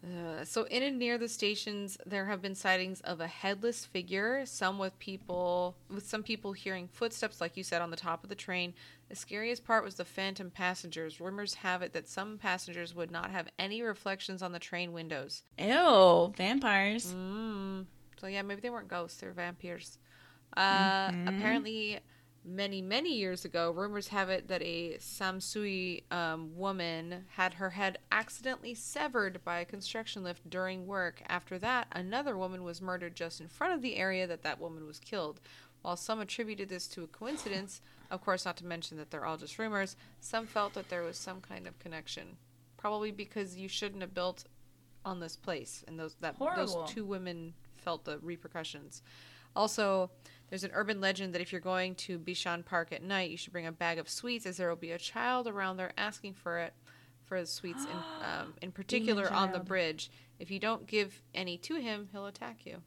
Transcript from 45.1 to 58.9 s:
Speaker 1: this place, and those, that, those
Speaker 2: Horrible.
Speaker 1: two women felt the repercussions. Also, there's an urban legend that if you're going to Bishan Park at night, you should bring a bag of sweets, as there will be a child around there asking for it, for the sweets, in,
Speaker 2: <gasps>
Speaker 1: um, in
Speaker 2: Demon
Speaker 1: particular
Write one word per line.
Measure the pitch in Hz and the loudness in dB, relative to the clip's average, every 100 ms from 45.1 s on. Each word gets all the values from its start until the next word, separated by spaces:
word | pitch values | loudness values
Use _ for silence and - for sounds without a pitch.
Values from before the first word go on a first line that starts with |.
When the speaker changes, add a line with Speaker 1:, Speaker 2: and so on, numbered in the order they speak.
| 180 | -6
Speaker 1:
this | 165 - | -6 -8
place, | - 160 - - - | -4 -4 -4 -12 -12
and | 165 | -8
those, | 160 - | -8 -6
that, | 165 143 | -6 0
those | 285 359 277 | 0 2 0
Speaker 2:
Horrible. | 175 160 | 0 -2
Speaker 1:
two | - | -4
women | 202 196 180 170 165 165 - - | -4 -4 -4 -6 -8 -12 -20 -8
felt | - 165 | -4 -2
the | - 147 | -4 -6
repercussions. | 156 170 170 170 160 147 143 - - - - - - - | -6 -8 -8 -8 -6 -8 -12 -16 -18 -20 -20 -20 -4 2
Also, | 214 226 208 190 185 - - - - | 4 4 4 4 2 -4 -20 -20 -10
there's | 190 | -6
an | 185 | -2
urban | - 208 202 | 0 2 4
legend | 190 196 190 | 4 2 0
that | 175 | -2
if | 180 | -2
you're | 180 | -4
going | 180 185 185 180 | 0 2 2 -2
to | - 175 | -4 -4
Bishan | 160 180 180 170 | -4 -2 0 -2
Park | 170 175 165 | 2 0 0
at | 160 | -4
night, | 180 196 180 | 0 0 0
you | - | -4
should | - | -6
bring | 180 165 | -6 -6
a | |
bag | 160 170 165 | 0 0 0
of | - | -2
sweets, | - 247 240 208 | -4 -2 -2 -4
as | 180 | 0
there | 180 | 0
will | 170 | 0
be | 170 | -4
a | 170 | -6
child | - 226 240 254 233 | -4 0 2 2 0
around | 202 190 185 | -2 -2 -2
there | 185 - | -4 -2
asking | 208 208 202 | -2 -2 -10
for | 196 - 170 | -8 -4 -2
it, | 170 - - - - - - | -2 -6 -20 -20 -20 -20 -4
for | 185 | -2
the | 165 | -2
sweets, | - 180 165 | -4 -4 -4
in, | 277 | -4
Speaker 2:
<gasps> | 180 160 - | -4 -6 -6
Speaker 1:
um, | - 78 - - | -4 -2 -4 -8
in | 185 | -10
Speaker 2:
Demon | |
Speaker 1:
particular | 185 196 | -8 2